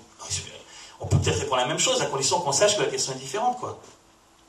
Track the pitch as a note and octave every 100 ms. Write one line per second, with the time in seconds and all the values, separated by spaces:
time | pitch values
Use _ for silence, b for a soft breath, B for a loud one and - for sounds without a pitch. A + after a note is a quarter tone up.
0 | - - - - - - - B B B
1 | - - - D#3 - B2+ B2 - C4 C4
2 | - - - F#3 C#3 - G#3 D#3 C3+ C3
3 | - B3 - G#3 B3 - G#2 - - -
4 | - - _ _